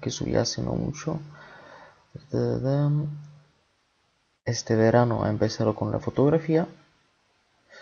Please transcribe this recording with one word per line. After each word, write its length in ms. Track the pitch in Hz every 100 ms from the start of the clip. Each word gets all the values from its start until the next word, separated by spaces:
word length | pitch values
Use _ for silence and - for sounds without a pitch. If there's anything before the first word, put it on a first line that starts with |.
que 80 | -
subí 240 | - - -
hace 260 | 117 -
no 120 | 120
mucho. 480 | 62 - - - 160 - - - - - - - _ _ - - 123 120 120 127 139 147 147 147 147 - - _ _ _ _ _ _ _ _ _ _
Este 320 | - 117 - 110
verano 480 | 113 120 120 107
ha 60 | 104
empezado 460 | 107 110 - 107 104
con 180 | 107
la 60 | -
fotografía. 680 | 113 117 143 160 151 160 - - _ _ _ _ _ _ _ _ _ -